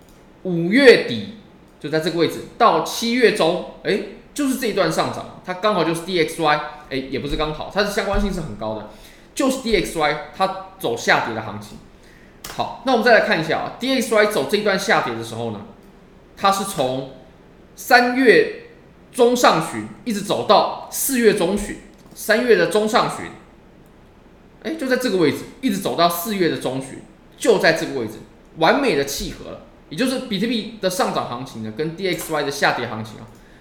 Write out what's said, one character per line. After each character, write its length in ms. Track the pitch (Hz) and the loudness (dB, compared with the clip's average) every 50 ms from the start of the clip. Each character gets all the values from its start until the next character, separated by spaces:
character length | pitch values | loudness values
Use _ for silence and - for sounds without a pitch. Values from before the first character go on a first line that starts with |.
| - - - - - - - - - | -20 -20 -20 -20 -20 -20 -20 -10 -6
五 260 | 185 180 165 170 170 | -2 -2 0 0 2
月 380 | 202 262 285 254 208 - - - | 4 6 8 8 8 8 6 -2
底 260 | 127 110 101 95 - - - - - - - - - - | -4 -6 -8 -10 -14 -18 -20 -20 -20 -20 -20 -20 -20 -14
就 100 | - 147 | -10 -4
在 80 | 147 160 | -2 -2
这 100 | 156 180 | 0 0
个 80 | 160 | 0
位 120 | 170 160 139 | 0 0 0
置 140 | 131 - - - - | 0 -4 -12 -10 -2
到 280 | - 247 208 170 160 151 | 2 4 4 4 4 0
七 300 | - - - 226 233 233 | -2 -6 -4 -2 -2 0
月 180 | 254 247 202 165 | 4 4 4 4
中， 380 | - 175 160 180 - - - - - - | 4 2 2 0 -2 -4 -10 -14 -10 -4
哎， 200 | 143 185 220 - - - - - - - | -2 -2 -2 -2 -6 -14 -18 -20 -14 -6
就 140 | - 294 | -4 -2
是 80 | 269 254 214 | -2 -2 -2
这 60 | 254 214 | -2 -2
一 40 | 190 | 0
段 180 | 196 180 160 | 0 0 0
上 220 | 160 - 160 127 113 | 2 0 -2 -2 -2
涨， 280 | 101 - - - - - | -8 -12 -14 -16 -16 -10
它 100 | - 180 | -10 -8
刚 200 | 180 - 214 208 | -2 0 0 2
好 80 | 180 160 | 2 0
就 100 | 160 170 | 0 0
是 100 | 165 - | -4 -4
D 140 | 190 190 175 156 | -4 0 0 0
X 180 | 156 - - | 0 0 -2
Y， 200 | 165 151 151 151 - - - - - - | 2 2 2 2 -2 -6 -12 -14 -14 -8
哎， 60 | 135 135 131 135 | -8 -8 -6 -6
也 80 | 135 123 | -6 -6
不 80 | - | -6
是 80 | - - | -4 -4
刚 180 | 156 156 156 156 | -4 -4 -4 -4
好， 160 | - - - - | -6 -8 -6 -2
它 80 | 185 208 | -2 -2
的 80 | 190 | -2
相 160 | - 226 196 | 0 -4 -2
关 140 | 202 190 220 | 0 0 0
性 120 | 208 202 175 | 0 0 -2
是 100 | 175 156 | -4 -6
很 120 | 135 107 | -8 -8
高 220 | - 113 110 110 | -8 -6 -6 -6
的， 120 | 107 101 - - - - - - - - - - | -6 -10 -14 -18 -20 -20 -20 -20 -20 -20 -12 -4
就 160 | - 285 262 | -2 0 0
是 120 | 262 - - | 0 -2 -2
D 140 | 226 220 185 151 | 0 0 0 0
X 140 | - - 165 | 0 -2 0
Y 320 | 151 147 147 151 - - - | 0 0 0 -2 -6 -10 -4
它 300 | - 190 185 - - - - - - | -2 -2 -2 -2 -4 -12 -16 -12 -6
走 180 | - 131 117 | -4 -4 -2
下 300 | 117 - 190 175 143 - | -2 2 2 2 2 2
跌 80 | - 113 | -2 -6
的 80 | 110 107 | -6 -8
行 180 | 107 98 104 | -8 -10 -12
情。 160 | 104 - - - - - - - - - - - - - - - - - - | -14 -14 -18 -20 -20 -20 -20 -20 -20 -20 -20 -20 -20 -20 -20 -18 -16 -12 -6
好， 300 | - 113 - - - - | -6 -6 -6 -6 -8 -2
那 60 | 254 262 | 0 0
我 60 | 226 | 2
们 60 | 208 | 6
再 140 | 247 226 202 | 6 6 6
来 80 | 160 | 6
看 140 | - - 170 | 4 0 -2
一 20 | 156 | 0
下 160 | 160 143 - | -2 -2 -4
啊 140 | - - - - | -4 -6 -8 -6
，D 200 | - 262 269 247 | -4 -2 0 0
X 140 | 220 - 226 | 0 0 2
Y 120 | 208 214 | 2 2
走 200 | 208 - 151 135 - | 2 2 -2 -2 0
这 80 | - | -2
一 60 | 202 208 | 0 0
段 160 | 208 190 185 | 0 0 0
下 240 | - - 202 156 143 | 0 0 0 0 0
跌 100 | 123 117 | -2 -4
的 80 | 113 113 | -6 -8
时 100 | 110 110 | -8 -8
候 160 | 110 117 117 | -6 -6 -6
呢， 120 | 107 98 98 - - - - - - - - - - - - - - | -6 -8 -12 -16 -20 -20 -20 -20 -20 -20 -20 -20 -20 -20 -20 -20 -10
它 160 | - - 196 190 | -2 0 0 2
是 100 | 196 208 | 0 -2
从 520 | 180 - - - 127 127 131 143 - - - - - - - - - - - - - - | -4 -2 -2 0 0 0 -4 -6 -8 -12 -18 -20 -20 -20 -20 -20 -20 -20 -20 -20 -20 -20
三 400 | - - - 262 240 247 247 247 | -10 -2 4 4 4 4 4 2
月 520 | 254 269 233 190 160 139 - - - - - - - - - - - - - - | 4 6 6 8 6 6 2 -2 -12 -16 -20 -20 -20 -20 -20 -20 -20 -20 -6 2
中 220 | - 240 233 247 | 4 4 4 4
上 260 | 240 - 240 185 165 156 - - | 6 4 4 4 4 0 -4 -6
旬 160 | 113 107 107 - - - | -8 -10 -10 -12 -12 -8
一 80 | - 107 | -6 -6
直 80 | - | -4
走 260 | - - 143 113 123 | -2 -2 -2 -2 4
到 400 | - 208 180 - - - - - - - | 6 6 6 6 2 -2 -8 -10 -10 -8
四 260 | - - - 277 240 | -6 -4 -2 0 4
月 160 | 233 208 180 | 4 4 4
中 240 | - 180 175 202 208 | 4 2 0 0 -2
旬， 200 | - - - - - - - - - - - - | -4 -6 -8 -12 -14 -20 -20 -20 -20 -20 -18 -10
三 260 | - - 208 226 254 | -2 0 0 2 4
月 120 | 247 220 | 4 4
的 100 | 180 170 | 4 4
中 220 | 160 - 214 214 220 | 2 2 2 2 4
上 200 | 220 226 180 185 | 2 2 2 2
旬， 180 | - - 90 85 - - - - - - - - - - - - - - - - - - - - - - - - - - - | -2 -6 -10 -12 -14 -16 -20 -20 -20 -20 -20 -20 -20 -20 -20 -20 -20 -20 -20 -20 -20 -20 -20 -20 -20 -20 -20 -20 -20 -12 -8
哎， 100 | 214 320 | -8 -6
就 140 | 320 285 262 | -6 -2 -2
在 80 | 254 | 0
这 120 | 247 254 254 | 0 0 0
个 100 | 190 185 | 0 2
位 120 | 165 143 | 2 2
置， 80 | - - - - - - | 2 0 -6 -14 -12 -4
一 100 | - 131 | -4 -2
直 60 | 101 | -2
走 180 | 95 - 131 123 | -2 -2 -2 0
到 140 | 139 170 175 | 2 2 2
四 260 | 175 - - 240 208 | 2 0 -4 -4 -2
月 140 | 196 175 156 | 0 0 0
的 80 | 135 | 0
中 260 | 123 - 135 127 135 131 | -2 -4 -4 -4 -4 -6
旬， 160 | - - - - - - - - - - | -8 -12 -16 -18 -20 -20 -20 -20 -20 -14
就 240 | - - 285 214 175 | -4 2 4 4 6
在 140 | 190 170 156 | 6 4 4
这 120 | 160 165 | 2 0
个 140 | 135 135 135 | -4 -4 -4
位 80 | 113 107 | -6 -6
置， 60 | - - - - - - - - - | -8 -12 -18 -20 -20 -20 -20 -14 -4
完 260 | 156 160 175 226 269 285 | 2 4 4 4 4 4
美 140 | 247 175 | 2 2
的 80 | 139 139 | 2 0
契 260 | 139 - - 202 160 | -2 -4 -8 -8 -8
合 220 | - - - 80 90 | -10 -12 -14 -14 -16
了。 80 | 95 - - - - - - | -16 -18 -20 -20 -20 -20 -12
也 80 | 147 | -4
就 80 | 156 247 | -2 -2
是 140 | 262 269 240 - | 0 0 -2 -4
比 140 | - 202 185 | -4 -4 -2
特 80 | 202 240 | -2 -2
币 260 | 254 220 190 - - - | -2 -2 -4 -8 -10 -4
的 100 | - 185 | -4 -2
上 240 | - - 254 151 143 | 0 0 -2 0 0
涨 140 | 143 123 120 | -4 -4 -6
行 180 | 123 120 127 | -6 -10 -10
情 160 | - - 113 110 | -12 -12 -10 -10
呢， 100 | 110 107 | -10 -6
跟 200 | 110 156 160 160 | -6 -6 -6 -6
D 160 | 165 196 185 175 | -6 -4 -4 -4
X 200 | - - - 160 | -4 -6 -4 -4
Y 100 | 147 143 | -4 -2
的 80 | 139 | -4
下 220 | 143 - 190 160 143 | -4 0 0 0 0
跌 160 | 127 120 113 | 0 -4 -6
行 160 | 113 110 110 | -6 -8 -10
情 140 | 107 - - | -10 -12 -16
啊， 80 | 110 - - - - - - - | -18 -20 -20 -20 -20 -20 -20 -20